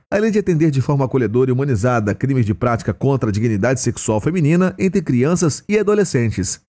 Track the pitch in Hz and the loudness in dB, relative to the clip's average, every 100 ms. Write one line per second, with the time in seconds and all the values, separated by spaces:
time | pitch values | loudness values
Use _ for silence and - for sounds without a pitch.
0 | _ 202 220 208 190 160 165 135 123 143 | _ -2 0 0 0 2 2 0 0 0
1 | 131 135 113 120 127 127 143 113 123 120 | 0 0 0 2 2 0 0 0 0 0
2 | 101 92 131 135 104 95 120 117 - 98 | 0 -2 -2 0 0 0 -2 -2 -4 -2
3 | 131 143 113 101 117 104 113 131 120 - | 0 0 0 0 0 0 0 0 -2 -4
4 | - 107 - 180 147 175 185 185 196 190 | -2 -2 0 0 2 2 0 0 -2 0
5 | 156 123 139 175 156 - - 208 202 208 | 0 0 2 2 0 -2 -2 0 2 2
6 | 190 135 117 98 87 - | 2 0 -2 -2 -4 -6